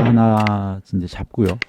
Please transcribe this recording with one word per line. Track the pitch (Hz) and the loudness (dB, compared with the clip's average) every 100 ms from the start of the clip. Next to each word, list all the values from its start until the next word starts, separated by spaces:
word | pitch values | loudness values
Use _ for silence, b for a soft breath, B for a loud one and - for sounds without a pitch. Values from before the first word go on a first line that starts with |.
하나 | 117 117 113 110 107 101 98 95 - | 4 4 4 4 2 -2 -4 -8 -6
이제 | 98 87 | -6 -6
잡고요. | - 101 - 98 110 | -8 -10 -2 -2 -2